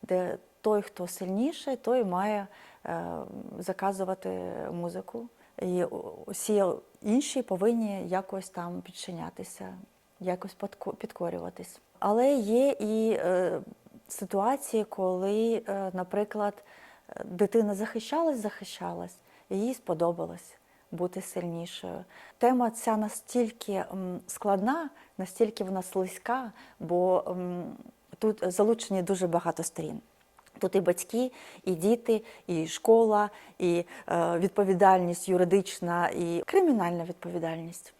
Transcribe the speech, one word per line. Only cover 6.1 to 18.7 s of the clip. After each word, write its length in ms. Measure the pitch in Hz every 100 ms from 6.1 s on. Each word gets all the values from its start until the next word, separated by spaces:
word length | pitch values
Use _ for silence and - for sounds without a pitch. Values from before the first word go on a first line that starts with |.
| 80 -
усі 380 | 196 - 208 190 - - _
інші 400 | 214 233 285 -
повинні 680 | 240 185 202 233 220 196 175
якось 400 | 185 190 196 180
там 320 | - 175 175
підчинятися, 920 | 180 - - 170 165 - 185 - 185 185 196 _ _ _
якось 360 | 180 180 196 -
подко-, 340 | 202 - -
підкорюватись. 880 | - 220 - 175 175 175 180 180 - _ _
Але 360 | 190 220 254
є 420 | 285 202 226 277 277
і, 360 | 214 220 220 214
е, 420 | 175 180 180 170 - - - - _
ситуації, 760 | - 196 196 208 277 - 226
коли, 800 | 214 - 185 185 190 208 226 226 226
е, 220 | 196 190
наприклад, 680 | 185 180 208 208 214 208 202 - - - - _
е, 160 | -
дитина 500 | - 175 202 226 208
захищалась, 640 | 196 220 233 220 302 330 269
захищалась, 800 | 208 - 196